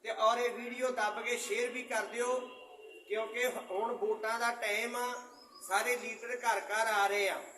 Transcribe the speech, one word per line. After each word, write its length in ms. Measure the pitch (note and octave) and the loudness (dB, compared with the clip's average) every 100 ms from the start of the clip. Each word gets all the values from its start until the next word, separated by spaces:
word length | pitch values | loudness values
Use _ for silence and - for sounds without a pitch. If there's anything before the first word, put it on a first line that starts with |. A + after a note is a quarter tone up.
ਤੇ 80 | A#4 | -4
ਔਰ 280 | - A3 A#3 | 4 6 6
ਇਹ 120 | A#3+ | 2
ਵੀਡੀਓ 380 | A#3+ A#3+ A#3+ B3+ | 0 -6 -2 0
ਦੱਬ 340 | A#3+ G#3 A3 | 2 0 0
ਕੇ 120 | A3+ A#3+ | -2 -2
ਸ਼ੇਅਰ 340 | - A3 A#3+ | 0 0 0
ਵੀ 120 | B3+ | -2
ਕਰ 220 | - A3 | -2 -2
ਦਿਓ, 360 | G3+ A#3 A#3+ B3+ - - - - - - - | -2 -2 0 0 -2 -12 -18 -18 -18 -18 -4
ਕਿਉਂਕਿ 380 | G#3+ G#3+ A#3 B3 | -2 -2 0 0
ਹੁਣ 460 | - B2+ F#3+ B3+ | -2 -4 -2 -2
ਵੋਟਾਂ 460 | A#3+ G#3 G#3+ A3 A#3 | 0 0 0 0 0
ਦਾ 120 | A#3 | 0
ਟਾਈਮ 460 | A#3 G#3+ G#3 A#3+ B3 | 0 -2 0 -2 -2
ਆ, 260 | B3 A#3+ - - - - - | -2 -4 -10 -20 -20 -18 0
ਸਾਰੇ 280 | G3 A3+ A#3+ | 0 2 0
ਲੀਡਰ 400 | G#3+ G#3+ A#3+ B3 | -2 -8 -8 -2
ਘਰ 240 | A#3 G3+ | 2 0
ਘਰ 260 | G3 G#3+ A3+ | 0 0 4
ਆ 200 | G#3 G3 | 4 4
ਰਹੇ 220 | G3+ G3 | 4 2
ਆ 140 | E3 - | 0 -8